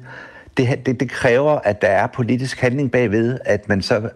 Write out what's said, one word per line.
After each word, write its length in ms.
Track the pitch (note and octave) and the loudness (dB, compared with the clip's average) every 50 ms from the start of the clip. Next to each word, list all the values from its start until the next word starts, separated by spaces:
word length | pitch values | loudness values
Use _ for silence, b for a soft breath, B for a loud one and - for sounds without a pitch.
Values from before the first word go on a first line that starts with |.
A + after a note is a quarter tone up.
| B B B B B B B B B B - - | B B B B B B B B B B -2 0
Det, 280 | C3 A#2 C#3 B2+ - | 0 0 0 -2 -2
det, 140 | C3 C3 A#2+ | -4 -2 -2
det 100 | C3+ B2 | -4 -6
kræver, 420 | - - - B2+ A#2+ B2+ C#3+ D3+ | -4 0 2 2 4 4 4 2
at 300 | D3+ C3+ - G#2 G#2 - | 2 2 0 -2 -2 2
der 60 | - G2+ | 2 2
er 200 | G2 F#2 G#2+ A#2+ | 2 2 0 0
politisk 540 | - - B2 G#2 B2 A#2+ C3 B2+ - - | -2 -4 -2 0 0 -2 -2 -6 -4 -2
handling 300 | B2+ B2 A#2+ C#3+ C#3+ B2 | 0 0 0 0 -2 0
bagved, 480 | A#2 B2+ B2 G#2+ G2 A2+ A2+ A#2+ C3 - - | 0 2 2 2 2 2 0 0 -2 -4 -2
at 240 | - G#2 G2+ - - | -2 -2 -2 0 0
man 120 | G#2 G2 | 0 0
så, 280 | F#2 - B2 G#2+ A2 A2+ - | 2 0 0 0 0 -4 -6